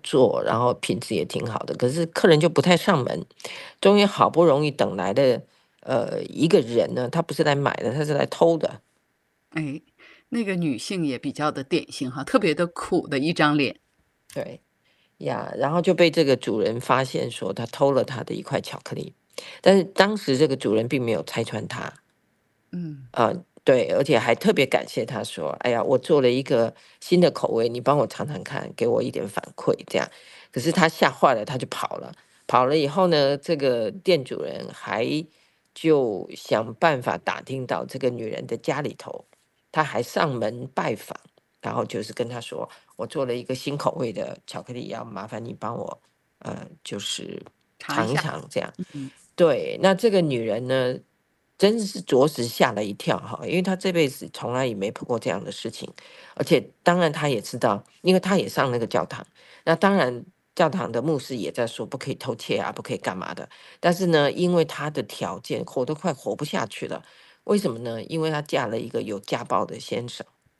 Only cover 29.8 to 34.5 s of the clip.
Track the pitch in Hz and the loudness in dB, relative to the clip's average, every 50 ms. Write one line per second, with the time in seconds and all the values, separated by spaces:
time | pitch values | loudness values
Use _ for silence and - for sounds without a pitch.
29.8 | - - - 82 64 - - - - - - - - _ - 131 120 165 160 185 | -2 -4 -2 -2 -2 -4 -6 -14 -20 -20 -20 -20 -16 _ -8 -4 -2 0 4 4
30.8 | 160 165 - - 156 143 - - - 147 127 107 107 - 135 127 - - - - | 4 4 4 4 2 2 4 4 4 4 4 2 0 -4 -6 -6 -6 -8 -6 -6
31.8 | - - - - - 64 - - _ _ _ _ _ - - 123 127 131 147 160 | -6 -6 -6 -8 -10 -12 -16 -20 _ _ _ _ _ 2 4 4 4 4 4 2
32.8 | 143 139 147 190 185 180 165 147 139 139 143 139 - - 165 143 139 135 123 117 | 2 2 2 2 2 4 4 4 4 2 2 0 -2 -2 -2 0 2 0 0 0
33.8 | 110 101 - 190 - 190 175 147 123 - - - 71 - | -2 -4 -6 -2 2 2 2 2 2 -2 -8 -8 -6 -8